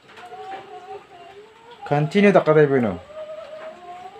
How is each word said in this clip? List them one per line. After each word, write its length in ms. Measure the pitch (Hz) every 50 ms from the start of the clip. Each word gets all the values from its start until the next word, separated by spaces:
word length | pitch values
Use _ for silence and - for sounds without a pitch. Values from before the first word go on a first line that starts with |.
| _ - - - - 719 740 740 381 381 392 392 381 392 403 359 359 381 403 403 403 - - 349 - - - - - - - - - - - - - -
Continue 420 | 143 147 151 151 - 202 202 202
takate 380 | 185 175 - 156 156 156 151 139
bo 80 | 135 135
nu. 160 | 120 107 90 85 - - - - - - - - - - - - 622 640 659 698 - 719 - - 719 - - -